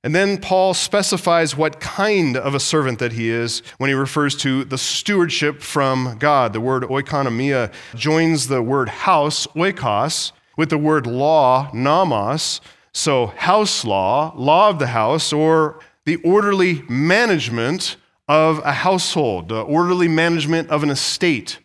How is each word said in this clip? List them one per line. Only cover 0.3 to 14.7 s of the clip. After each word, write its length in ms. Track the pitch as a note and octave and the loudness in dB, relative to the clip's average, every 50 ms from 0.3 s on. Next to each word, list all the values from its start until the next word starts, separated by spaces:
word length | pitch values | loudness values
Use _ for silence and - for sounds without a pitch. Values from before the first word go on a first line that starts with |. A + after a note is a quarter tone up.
| G3+ | 0
Paul 360 | F#3+ G3 - F#3+ F#3 F#3 F#3+ F3+ | -4 -2 0 2 2 2 2 2
specifies 840 | - - - - G#3 G3 - G3+ F3+ - F3 E3+ E3+ E3 D3+ C#3 | 0 -2 0 0 0 0 0 -2 0 2 2 2 2 2 0 0
what 240 | C#3 D#3 D#3 D3+ - | -2 -2 -2 -2 -6
kind 560 | - - - - G3 G#3+ G#3 G3 E3+ C#3 B2 | -12 -10 -4 -2 0 2 2 2 2 2 0
of 180 | C3 - C#3 C#3 | -2 -2 -2 -2
a 40 | C#3 | -2
servant 400 | - - - D3+ C#3 C3 A#2+ G#2+ | -2 0 0 0 0 0 -2 -2
that 140 | B2+ A#2+ A2 | -4 -4 -4
he 160 | A#2 A2+ A2+ | -2 -2 -2
is 320 | A2+ A#2 A#2 A#2 A2+ - - - - | 0 -2 -2 -4 -6 -8 -10 -14 -8
when 120 | _ B2+ C#3 | _ -2 0
he 40 | C#3 | 0
refers 400 | C3+ C3+ C3 - D#3 D3 C#3+ C#3 | 0 -2 -2 -2 -2 0 0 -2
to 260 | - - C#3 C3 C3 C3+ | -2 -2 -2 -2 -2 -2
the 140 | C3 C3+ | -4 -6
stewardship 840 | C3 - - - - - - G#3 G3 F3 D#3+ - - D3+ D3 C#3 C3+ | -6 -4 -4 -4 -4 -2 0 2 2 0 0 0 -2 -2 -2 -2 -6
from 560 | - - - D3+ C#3 C3+ C3 C3 B2+ B2+ A#2 | -12 -4 -2 0 0 2 0 0 -2 -4 -4
God. 360 | G#2+ D3 D3+ D3 C#3 B2 A2+ G2+ | -2 0 2 4 4 2 2 -2
The 80 | A2 | -2
word 220 | A#2 B2+ C3 B2+ B2 | -2 0 -2 -2 -2
oikonomia 880 | - C3 C#3 C#3 - D#3 C#3+ C#3 B2+ A2+ A#2 C3 C#3+ C#3 B2+ A#2 G#2 - - - - - | -2 -4 -4 -4 -4 -4 -2 -2 -2 -2 -2 0 0 0 0 -2 -4 -6 -14 -20 -16 -12
joins 520 | A#2 B2+ D3+ D#3 D#3+ E3 D#3+ E3 D3 B2 | -4 -2 0 2 4 4 2 2 0 0
the 140 | B2 C#3 B2+ | -2 -2 -2
word 260 | A2+ A#2 C3+ C#3 B2+ | 0 0 0 0 0
house, 580 | A2 - - - G3 F#3 D#3 D3 D3+ D3+ - - | -2 -4 -2 0 2 2 4 2 0 -2 -4 -6
oikos, 840 | - _ D#3 E3+ G3 F#3 - - A#2+ G#2 G#2 B2 D#3 - - - - _ _ _ _ _ | -6 _ -2 -2 -2 -2 -2 -2 0 0 0 0 -2 -2 -4 -6 -8 _ _ _ _ _
with 140 | - D#3+ - | -4 -2 0
the 80 | D#3 | 0
word 280 | D3+ D3 D3+ D#3 D3+ B2 | 0 2 2 2 2 0
law, 640 | A#2+ A#2+ B2+ C#3 D3+ D#3+ D#3 C#3 B2+ B2+ C3 C#3 C#3 C3 | -2 -2 0 2 4 4 4 4 4 4 2 0 -2 -4
nomos. 880 | A2+ B2+ C#3 D3+ F3 F#3+ E3+ C3 G#2+ G2+ A2 C#3 D#3+ - - - - _ - - _ _ _ _ | -2 0 2 4 4 2 2 2 0 0 0 -2 -2 -4 -4 -6 -8 _ -18 -20 _ _ _ _
So 340 | - - D#3 C#3 C3 A#2+ | -4 -2 0 2 2 0
house 560 | G#2 - - - F3 F#3+ G#3+ G#3+ G3 - - - | -2 -4 -4 0 2 2 2 2 0 -2 -4 -2
law, 500 | A2+ G2 G2 F#2+ F#2+ A#2 C#3 D3+ D#3+ E3 | -2 -2 0 0 0 0 0 -2 -4 -6
law 320 | C#3+ B2+ C#3 D#3 F3 G#3 | -2 2 4 4 6 6
of 100 | G#3+ | 4